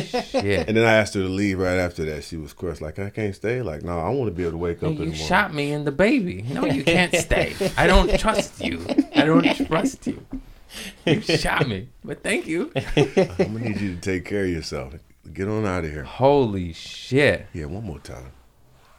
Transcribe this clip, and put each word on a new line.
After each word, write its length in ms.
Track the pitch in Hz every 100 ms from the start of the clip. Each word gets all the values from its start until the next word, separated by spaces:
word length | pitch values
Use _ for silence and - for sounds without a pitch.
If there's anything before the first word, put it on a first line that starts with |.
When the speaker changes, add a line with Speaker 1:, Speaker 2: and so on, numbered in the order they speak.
Speaker 1:
<laughs> 0 |
Speaker 2:
shit. 640 | - 247 - 262 101 185 165
Speaker 1:
And 100 | 107
then 80 | 113
I 80 |
asked 220 | 110 104 104
her 60 |
to 40 | 92
leave 300 | 92 104 92
right 220 | 92 90
after 260 | 90 80 78
that. 180 | 76
She 140 | - 82
was 160 | 73
crushed. 260 | - 90 78
Like, 200 | 78 80
"I 100 | 101
can't 240 | 107 104
stay." 300 | 95 104 127
Like, 180 | 104 76
"No, 160 | 82 87
I 120 | 82
wanna 200 | 135 113
be 140 | 85
able 80 | 85
to 60 | 82
wake 220 | 87 85
Speaker 2:
"Hey, 40 | 160
Speaker 1:
up 60 |
in 60 | 156
the 40 | 160
Speaker 2:
you 40 |
Speaker 1:
morning." 160 | 156 156
Speaker 2:
shot 240 | 185 196
me 200 | 151 143
in 120 | 147
the 80 | 147
baby. 520 | 139 202 285 180 92
No, 200 | 113 143
you 200 | 285 139
can't 320 | - 175 175 170
stay. 400 | - - 160 - 190 -
I 120 | 165
don't 320 | 190 190 190
trust 440 | 214 208 - -
you. 220 | - - - - 302 311
I 100 | 285
don't 260 | 160 - - 277
trust 400 | 160 254 - -
you. 180 | - - 262 - - - - 196 - -
You 140 | 151
shot 460 | - 156 - - 139
me, 220 | 95 117 -
but 180 | - -
thank 240 | 180 240 -
you." 260 | 160 294
Speaker 1:
<laughs> 220 | - - -
"I'm 400 | 139 - 180 -
gonna 240 | 185 110
need 200 | 117 104
you 140 | 101 87
to 60 |
take 240 | 98 95 85
care 180 | 101
of 60 | 95
yourself. 420 | 85 76 76 64 - - _ 90
Get 140 | 80 98
on 180 | 107 104
out 180 | 90
of 60 | 82
here." 120 | 76
Speaker 2:
Holy 680 | 65 - 131 143 117 98 87
shit. 720 | 82 - - - 131 135 85 -
Speaker 1:
Yeah, 140 | 85 73
one 180 | 92
more 140 | 110 71
time. 340 | - 64 64 65 - _ _ - _